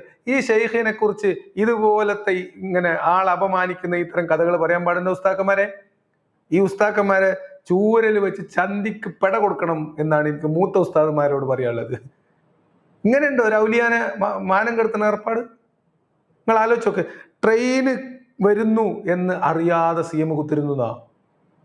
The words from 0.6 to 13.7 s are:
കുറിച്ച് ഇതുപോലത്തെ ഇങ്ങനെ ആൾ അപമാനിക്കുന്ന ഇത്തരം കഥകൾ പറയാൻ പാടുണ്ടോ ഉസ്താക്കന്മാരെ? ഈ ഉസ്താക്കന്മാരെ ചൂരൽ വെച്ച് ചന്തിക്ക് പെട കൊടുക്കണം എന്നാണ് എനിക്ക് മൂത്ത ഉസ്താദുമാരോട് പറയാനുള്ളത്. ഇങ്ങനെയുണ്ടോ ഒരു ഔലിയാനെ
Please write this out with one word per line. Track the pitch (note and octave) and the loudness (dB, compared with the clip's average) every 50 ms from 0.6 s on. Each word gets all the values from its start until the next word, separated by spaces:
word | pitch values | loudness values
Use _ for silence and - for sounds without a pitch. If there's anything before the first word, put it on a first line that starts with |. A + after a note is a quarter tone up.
| A#3 A#3 A3+ A#3 A3+ A3 | 2 0 0 -2 -2 -2
കുറിച്ച് | G#3+ G#3+ A3 G#3 G3+ - G#3 G3+ F3 - - - - | -2 0 0 -2 0 0 -2 -2 -2 -2 -6 -10 -4
ഇതുപോലത്തെ | F#3 G#3 A3+ A#3 G#3+ A3 G#3+ G#3+ G#3+ G#3+ G#3 G3+ G3+ - G3 F#3 F#3 F#3 - - | -2 0 0 2 2 2 2 2 2 2 0 -2 -2 -2 -2 -2 -2 -4 -8 -12
ഇങ്ങനെ | - F#3 F#3+ F3+ F3+ F3+ F3 E3 - | -10 -6 -2 -2 0 0 0 0 0
ആൾ | - D#3+ F3 F#3 F#3+ F#3+ | 2 2 2 2 2 2
അപമാനിക്കുന്ന | F3 F3 G3 F#3+ F#3 F#3 F3+ F3+ F3+ F3+ - F3 F3 | 2 2 0 0 0 0 0 -2 -4 -6 -6 -4 -2
ഇത്തരം | F3 F3 E3+ - F3 E3+ | -2 -4 -4 -4 -4 -2
കഥകൾ | D#3+ D#3+ D#3+ E3+ E3+ F3 E3+ | 0 2 2 2 2 2 0
പറയാൻ | E3 D#3+ F3 F3 E3+ | 2 0 0 0 0
പാടുണ്ടോ | F3 F3 F3+ F3+ F#3 | 0 -2 0 0 -2
ഉസ്താക്കന്മാരെ? | F3+ F3+ - F#3+ F#3+ F#3+ G3 G3 G3 G3 G3+ G#3 - - - _ _ _ _ _ _ _ _ _ _ _ _ - | -2 0 0 -2 0 0 0 0 0 0 0 -2 -4 -12 -20 _ _ _ _ _ _ _ _ _ _ _ _ -2
ഈ | D#3 F3+ | 0 2
ഉസ്താക്കന്മാരെ | G3 F#3 G3 - G#3+ G#3 G3+ G#3 G3+ G3 G3 F#3+ F#3+ F#3+ F#3 - - - - - _ - | 2 2 2 0 0 0 2 2 2 2 2 2 2 2 0 -2 -6 -14 -20 -12 _ -2
ചൂരൽ | F3+ F#3 G#3 G#3+ A3 A3+ A3+ A3 G#3+ G#3 | 0 2 2 2 2 2 2 2 2 2
വെച്ച് | G3 F#3+ - - F3 - - | 0 -2 -4 -6 -10 -6 -2
ചന്തിക്ക് | - F3+ G3+ G3+ G3+ G3+ A3 G#3+ - - - | -2 -2 -2 -2 -4 -4 -6 -6 -8 -10 -12
പെട | D#3+ - - F#3+ F#3+ A3+ | -6 -2 0 0 2 2
കൊടുക്കണം | G#3 G3+ F3 - F3+ E3 E3 D#3+ D#3 D3+ - - | 0 0 0 0 -2 -2 -2 -4 -6 -8 -6 -4
എന്നാണ് | D3+ D#3 D#3 D3+ D3+ D3+ | -2 0 0 0 0 0
എനിക്ക് | D3 D3 D#3 | -2 -4 -4
മൂത്ത | D#3 D#3 E3 F#3 F#3 F#3+ G3 | -2 0 0 0 2 2 0
ഉസ്താദുമാരോട് | F3 - - D#3 D3+ D#3 D3+ D3+ C#3+ C#3+ C#3+ C3+ C3 | 0 2 2 2 2 2 2 0 0 0 0 -2 -2
പറയാനുള്ളത്. | C3 C3 B2 B2+ A#2+ A#2 A#2 A#2 A#2 B2 A#2 - C3 _ _ _ _ _ _ _ _ _ _ _ _ _ _ _ _ _ _ - | -2 -2 -2 -2 -2 -4 -4 -6 -8 -8 -12 -12 -14 _ _ _ _ _ _ _ _ _ _ _ _ _ _ _ _ _ _ 0
ഇങ്ങനെയുണ്ടോ | G3+ B3 C#4+ D4+ C#4+ C#4 B3 A#3 | 2 2 2 2 2 2 2 2
ഒരു | A3 G#3+ | 2 4
ഔലിയാനെ | G#3+ G#3+ G#3+ | 2 2 2